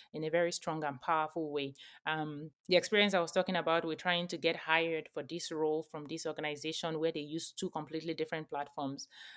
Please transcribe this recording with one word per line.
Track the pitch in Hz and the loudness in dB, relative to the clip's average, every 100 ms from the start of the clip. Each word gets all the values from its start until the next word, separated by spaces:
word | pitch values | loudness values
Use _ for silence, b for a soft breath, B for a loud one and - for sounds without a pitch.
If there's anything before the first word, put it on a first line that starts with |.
| B | B
in | 151 | -6
a | 160 | 0
very | 170 175 | 2 2
strong | - - 160 | 0 -2 -2
and | 151 139 | -2 -4
powerful | - 160 156 165 151 | 0 2 2 -2 -2
way. | 143 139 139 B B 156 | -2 -4 -8 B B -4
Um, | 156 151 147 156 _ - | -2 -2 -6 -10 _ 4
the | 175 | 4
experience | - 208 208 | 6 4 6
I | 185 | 4
was | 170 | 2
talking | 190 185 180 | 2 2 2
about | 160 165 165 | 4 2 2
with | 156 | -2
trying | 180 175 175 | 0 2 0
to | 175 | 0
get | 165 165 | 0 0
hired | - 160 165 160 151 | 4 4 4 -2 -4
for | - | -8
this | 135 170 - | -6 -6 -4
role | 160 156 156 160 | 0 2 2 -2
from | 156 147 | -8 -6
this | 160 160 | -4 -4
organization | 156 151 147 156 160 170 160 | -2 -4 -2 -4 -2 -2 2
where | 160 | 0
they | 156 | 0
use | 147 160 - | -4 -4 -4
two | - 185 | -4 -4
completely | 160 151 160 160 | -4 -4 -6 -4
different | 156 156 160 151 | -2 -2 -4 -4
platforms, | 143 147 - 139 139 - B B | -4 -4 -4 -4 -6 -12 B B